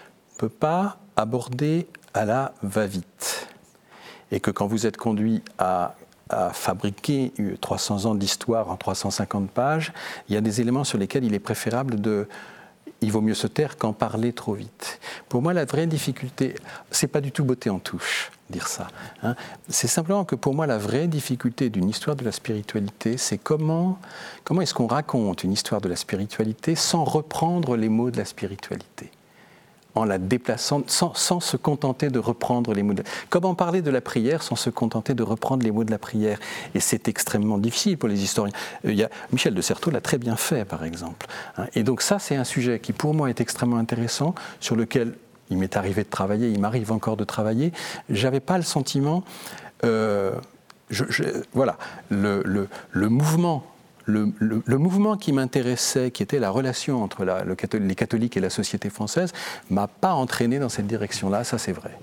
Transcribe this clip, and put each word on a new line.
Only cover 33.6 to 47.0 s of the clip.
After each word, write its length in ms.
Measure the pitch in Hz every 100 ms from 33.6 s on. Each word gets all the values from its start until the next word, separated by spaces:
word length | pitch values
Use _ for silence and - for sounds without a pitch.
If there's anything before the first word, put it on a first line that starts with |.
| 175 185
de 80 | 151
la 100 | 131
prière 400 | - 131 117 160
sans 100 | -
se 160 | 113 -
contenter 440 | - 117 113 -
de 100 | 123
reprendre 400 | 110 113 - 131
les 80 | 117
mots 100 | 107
de 80 | 113
la 80 | 107
prière. 400 | - 107 107 104 - - - 98
Et 40 |
c'est 280 | - 110 -
extrêmement 500 | 107 - 107 107 104
difficile 400 | 110 - 208 170
pour 100 | 120
les 140 | 101
historiens. 320 | 98 - 104 - - -
Euh, 80 | -
il 60 | 104
y 40 |
a, 80 | 110 - -
Michel 200 | 127 160
de 80 | 95
Certeau 300 | - - -
l'a 100 | 131
très 180 | - 139
bien 180 | 120 113
fait, 280 | - 147
par 200 | 98 -
exemple, 420 | 80 85 85 87 - - - -
hein. 100 | 92
Et 80 | -
donc 200 | 110 120
ça, 180 | - 151
c'est 160 | - 139
un 80 |
sujet 340 | 123 - 123 117
qui, 140 | -
pour 220 | - 151
moi, 160 | 156 139
est 100 | 117
extrêmement 380 | 117 - 123 120
intéressant, 560 | 113 117 117 - 151 196 - -
sur 160 | - 113
lequel 380 | 113 131 117 - - - -
il 60 | 92
m'est 180 | 95 104
arrivé 280 | 95 98
de 40 | 101
travailler, 420 | - 98 107 120
il 100 | 104
m'arrive 320 | 107 123 107
encore 240 | 110